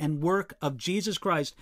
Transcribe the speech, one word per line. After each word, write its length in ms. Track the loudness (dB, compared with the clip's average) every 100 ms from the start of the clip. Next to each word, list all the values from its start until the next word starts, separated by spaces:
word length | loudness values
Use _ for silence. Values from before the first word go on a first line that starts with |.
and 200 | 0 0
work 340 | 2 2 0 -4
of 160 | -4 -2
Jesus 400 | -2 0 0 -2
Christ 380 | 0 0 0 -6